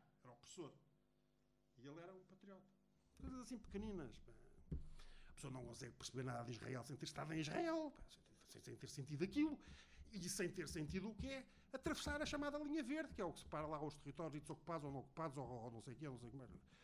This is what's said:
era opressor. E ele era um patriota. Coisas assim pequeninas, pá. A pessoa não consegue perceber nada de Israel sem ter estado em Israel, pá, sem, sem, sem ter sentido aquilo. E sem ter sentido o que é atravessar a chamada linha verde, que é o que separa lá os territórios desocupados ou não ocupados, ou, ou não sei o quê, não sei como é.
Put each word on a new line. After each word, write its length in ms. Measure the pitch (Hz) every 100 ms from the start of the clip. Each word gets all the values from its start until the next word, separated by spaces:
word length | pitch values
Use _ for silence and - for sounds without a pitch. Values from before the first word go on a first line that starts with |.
| - -
era 100 | 127
opressor. 420 | 120 - - 151 - - - _ _ _ _ _ _ _ -
E 80 | 131
ele 120 | 151
era 120 | 170
um 60 | 190 185
patriota. 420 | 190 196 190 - - - - - -
Coisas 200 | 262 262
assim 180 | 247 247
pequeninas, 600 | - 202 220 190 135 -
pá. 120 | - - - - - - - - - - -
A 40 |
pessoa 180 | - 139
não 120 | 131 120
consegue 280 | 120 - -
perceber 280 | - 127
nada 200 | 131 120
de 80 | 117
Israel 320 | 117 - 127
sem 140 | - 139
ter 80 | 160
estado 260 | - 151
em 60 | 156
Israel, 520 | 147 302 339 320 311
pá, 120 | - -
sem, 120 | - - - -
sem, 140 | -
sem 140 | - 117
ter 140 | -
sentido 340 | - 131 147
aquilo. 340 | 190 262 311 294 - - - - -
E 180 | 220 175
sem 200 | - 180
ter 160 | 180 147
sentido 420 | 160 147 190 196
o 60 | 208
que 120 | 262
é 160 | 269 254 - -
atravessar 480 | 269 330 302 - 294
a 40 | 302
chamada 320 | 294 294 294
linha 240 | 294 311
verde, 320 | 233 302 320
que 80 | -
é 40 | 180
o 60 |
que 60 | -
separa 260 | - 156 151
lá 160 | 156
os 100 | 151 -
territórios 460 | - - 160 147
desocupados 440 | 143 - - 165 147
ou 60 |
não 80 | 135
ocupados, 360 | 101 - 165 135
ou, 80 | 123
ou 260 | 123 117
não 100 | 117
sei 120 | 107
o 40 | 117
quê, 100 | 151
não 80 | 123
sei 120 | 120
como 140 | 127
é. 40 | 123 - - -